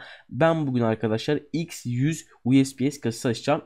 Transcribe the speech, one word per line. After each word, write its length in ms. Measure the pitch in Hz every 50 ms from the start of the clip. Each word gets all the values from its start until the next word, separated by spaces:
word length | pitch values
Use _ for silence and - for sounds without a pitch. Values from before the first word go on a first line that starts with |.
| - - - - - -
ben 380 | - 120 160 165 165 160 151
bugün 160 | 135 127 123 120
arkadaşlar 580 | 113 110 110 - 113 107 110 - - 151 143 - - -
X 340 | 156 170 165 - - -
yüz 400 | 123 120 120 135 156 165 160 - - _ _ -
U 200 | 117 131 139 135
S 120 | 135 -
P 140 | - 123 143
S 100 | 143 -
kasası 280 | - 117 110 - - 127
açacağım. 340 | 113 - - - 147 160 -